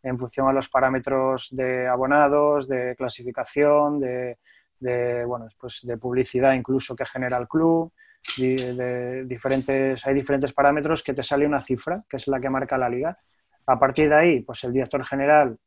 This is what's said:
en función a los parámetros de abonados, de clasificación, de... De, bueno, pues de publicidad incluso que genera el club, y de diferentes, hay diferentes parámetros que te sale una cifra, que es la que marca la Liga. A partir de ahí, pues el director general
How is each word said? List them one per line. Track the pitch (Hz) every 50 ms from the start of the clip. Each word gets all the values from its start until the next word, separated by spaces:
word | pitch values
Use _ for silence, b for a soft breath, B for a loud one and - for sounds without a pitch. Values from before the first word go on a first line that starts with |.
en | - 131 127 120
función | 127 120 - - 135 135
a |
los | 135 135 131 -
parámetros | - 131 131 131 131 131 123 139 135 131 131 131 131 127 - -
de | 131 131 131 127 127 127 127
abonados, | 127 123 127 131 131 143 147 147 139 143 147 147 147 147 147 131
de | 131 135 127 123 127 127
clasificación, | - 131 120 - - 120 123 117 - 120 - - 143 147 147 147 147 147 147 147 143
de... | 135 123 127 123 127 123 120 _ b b b b b b _ _
De, | 127 127 123 123 123 123 120 120 120
bueno, | 120 123 120 113 113 _ _
pues | - 120 - - -
de | 123 120
publicidad | 113 - 123 123 127 123 - - 123 131 135 131
incluso | 131 117 - 131 135 - - 123
que | - 131
genera | - - 131 127 123 127 123
el | 139
club, | - - 160 165 165 165 165 165 165 _ b b b b b b - -
y | 131 127 127 127
de | 131 127 123 123 123 123 123 123 123 123 123 127 131 131
diferentes, | 127 127 117 - 135 135 135 123 - 135 135 135 135 131 - -
hay | 135 135
diferentes | 139 135 - 139 139 135 131
parámetros | - - 139 143 147 151 143 151 165 156
que | - - 131
te | 139
sale | 127 - 147 143 147
una | 147 147 131
cifra, | - - 131 123 - 156 175 208 - _
que | -
es | 127 - 139
la | 139 127
que | 127 135
marca | 135 131 139 120 139 131
la | 127 120
Liga. | 120 123 143 165 185 _ _ _ _ _ _ _ _ _ _
A | - 131 113
partir | 139 135 135 156 156 147
de | 151
ahí, | 151 165 175 156 123
pues | 110 - 117 - -
el | 123
director | 123 135 127 - - 139 127
general | - 139 139 135 143 151 151 143 123 113 _ _